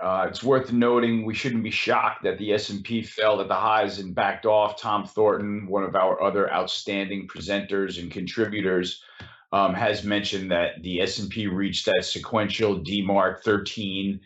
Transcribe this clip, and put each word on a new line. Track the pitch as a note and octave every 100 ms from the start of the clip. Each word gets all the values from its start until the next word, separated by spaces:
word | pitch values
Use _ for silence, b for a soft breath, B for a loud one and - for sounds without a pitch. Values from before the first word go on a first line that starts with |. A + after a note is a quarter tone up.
uh, | F2+ F#2 F2+
it's | F#2+
worth | A#2+ C3 C3
noting | A#2+ A#2+ A#2+ A#2 A2+
we | A2
shouldn't | G#2+ C3 A2+
be | G#2+
shocked | - A2+ A#2 G#2+ -
that | F#2+ F#2
the | G#2
S | G#2 G#2+
and | G2+
P | G2+ A#2
fell | G#2+ - G#2+ G#2
at | G2
the |
highs | F#2+ A2 A2 G2+ G2
and | F#2
backed | G2 G2 G2
off. | A2+ G#2+ G#2 -
Tom | A2+ G#2 G2
Thornton, | - G#2+ F#2+ G#2 G#2 F#2+
one | G2
of | F#2
our | F#2+ F#2+ -
other | G2 G2+ G2
outstanding | F2 F#2 - - G2 F#2+ G2 F#2
presenters | - D#2 G2+ G2 G2 F#2+ F2
and | E2+
contributors, | G#2 F2+ A#2 G#2 G#2 F#2 F#2 F2+ - B B B B B
um, | G2 F#2+
has | F2+ A2 G#2
mentioned | G#2 G#2 G2+ G2+ F#2
that | E2+ F2 D#2+
the | F2+ F2
S | F#2+ G#2+
and | F#2+
P | A2 G#2
reached | F#2 G2 F2 A2
that | F#2
sequential | F#2 - - A2+ G#2 F#2+ G#2+ F#2+
D | D#2 G2+
mark | G2 G2 F#2 F#2+
thirteen, | A2 G2+ G2 A2+ G2 F#2+ G2 G2